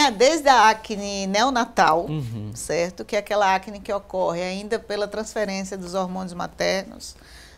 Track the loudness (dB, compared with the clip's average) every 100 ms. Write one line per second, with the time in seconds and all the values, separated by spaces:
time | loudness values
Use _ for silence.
0 | 2 4 4 6 6 8 8 4 -4 -8
1 | -6 -6 -2 2 2 2 0 4 4 4
2 | 0 -6 -6 -8 -10 -10 -6 -2 -4 -6
3 | -4 -4 -2 0 2 2 -2 -12 -6 -6
4 | -4 -2 -2 -2 -4 -6 -4 -6 -4 -4
5 | -4 -6 -6 -4 -4 -4 -8 -10 -6 -4
6 | -4 -6 -8 -8 -10 -4 -2 -2 -6 -14
7 | -16 -18 -20 -20 -20